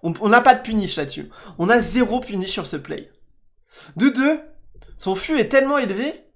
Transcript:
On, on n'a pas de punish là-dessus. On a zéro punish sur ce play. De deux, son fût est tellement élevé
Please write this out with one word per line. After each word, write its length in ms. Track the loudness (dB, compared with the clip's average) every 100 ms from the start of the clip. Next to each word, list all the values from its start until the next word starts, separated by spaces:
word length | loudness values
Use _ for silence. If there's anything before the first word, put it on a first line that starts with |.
On, 120 | -6 -4
on 80 | 4
n'a 100 | 4
pas 140 | 6
de 80 | 4
punish 340 | 2 -4 -2 -4
là-dessus. 320 | -6 -8 -14 -18 -20 -4
On 100 | 2
a 100 | 2
zéro 420 | 2 0 0 -2
punish 300 | -4 -8 -6
sur 160 | -6 -6
ce 120 | -10
play. 320 | -10 -14 -14 _ _ _ _ _ _ -20 -18 0
De 120 | 0
deux, 320 | 2 0 0 -4 -20 -20 -20 -20 -10
son 180 | -6
fût 240 | -4 -2 0
est 100 | 2
tellement 280 | 2 2 0
élevé 480 | -2 -4 -6 -8 _